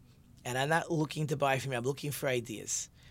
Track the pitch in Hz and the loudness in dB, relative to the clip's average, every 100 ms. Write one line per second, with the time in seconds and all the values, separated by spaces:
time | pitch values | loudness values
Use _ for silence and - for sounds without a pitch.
0 | - - - - 123 127 143 160 - 165 | -18 -20 -20 -12 -4 0 4 2 2 0
1 | 151 - 151 147 139 135 135 123 120 139 | 0 0 -2 2 2 2 0 -2 -2 -2
2 | 143 131 143 127 113 104 98 - - - | -4 -2 0 0 -2 -8 -4 -4 -6 -14
3 | - | -20